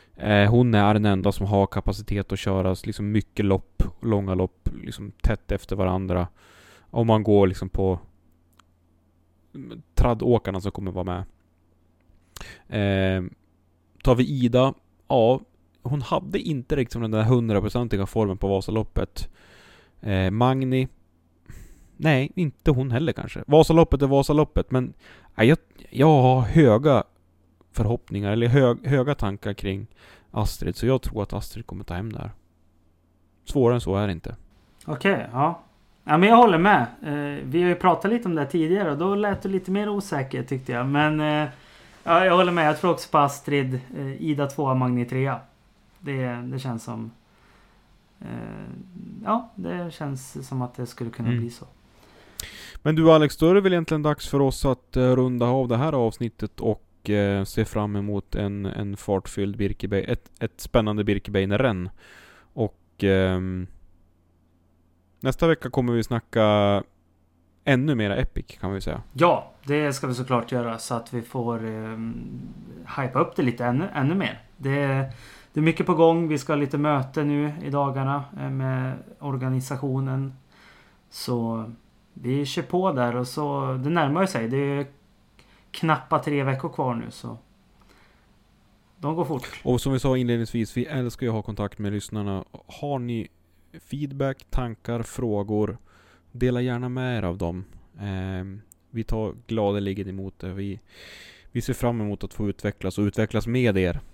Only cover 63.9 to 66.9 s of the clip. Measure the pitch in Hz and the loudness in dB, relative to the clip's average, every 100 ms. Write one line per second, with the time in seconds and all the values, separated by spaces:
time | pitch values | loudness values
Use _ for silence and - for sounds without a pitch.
63.9 | _ _ _ _ _ _ _ _ _ _ | _ _ _ _ _ _ _ _ _ _
64.9 | _ _ _ 131 - 165 156 127 135 120 | _ _ _ -4 2 2 2 0 -2 0
65.9 | 117 107 117 - 117 107 104 101 101 - | 0 0 -4 -2 2 4 6 4 2 -2